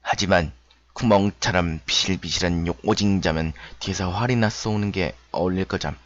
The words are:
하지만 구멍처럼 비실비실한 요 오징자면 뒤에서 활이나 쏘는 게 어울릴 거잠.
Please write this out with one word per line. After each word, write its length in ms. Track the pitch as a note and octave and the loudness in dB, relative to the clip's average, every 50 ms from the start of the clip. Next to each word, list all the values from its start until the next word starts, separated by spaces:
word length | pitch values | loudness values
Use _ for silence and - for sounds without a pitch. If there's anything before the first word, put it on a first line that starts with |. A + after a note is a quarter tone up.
하지만 520 | _ - - - G#2 F#2 G2 F2 E2+ D2 - - _ _ - _ _ _ _ | _ -2 -2 -2 2 4 4 4 4 0 -6 -12 _ _ -20 _ _ _ _
구멍처럼 880 | - - A#2 G#2 G2 G2 G2+ - - - - F2+ F2+ F2 E2+ D#2+ D#2+ - | -2 2 4 6 6 4 2 -2 -2 -4 0 0 2 0 0 -2 -6 -4
비실비실한 800 | - - - - - F#2+ F2+ - E2+ D#2 - F#2 F2+ F2 E2+ E2 | -2 -2 -2 0 0 -2 -4 -4 -6 -4 -2 0 0 0 0 0
요 80 | E2+ E2+ - - | -2 -4 -2 0
오징자면 680 | - G#2+ - G2+ G#2 G2 F#2+ D#2 F2+ D#2+ D#2+ D#2+ D#2+ D#2 - - - - - | 0 0 2 2 2 2 2 2 2 0 0 0 -2 -4 -8 -14 -18 -14 -10
뒤에서 300 | - - F#2+ - G2 F2+ | -6 -6 -4 -2 -2 -2
활이나 380 | F2+ G2 A#2 A#2+ B2+ A#2+ A2+ G#2+ | -2 -2 0 0 2 2 2 0
쏘는 440 | G#2+ - - A2+ G#2+ G#2+ G#2 G2+ F2+ | 0 -2 -4 -2 -2 0 -2 -2 -2
게 220 | F#2+ F2+ D#2 - - _ _ - | -2 -2 -2 -4 -8 _ _ -4
어울릴 320 | - E2+ F#2 F#2 F#2 F#2+ | -2 0 0 0 0 -2
거잠. 320 | - - F2+ - D2+ C#2 - - | -2 -2 -4 -4 -4 -6 -8 -14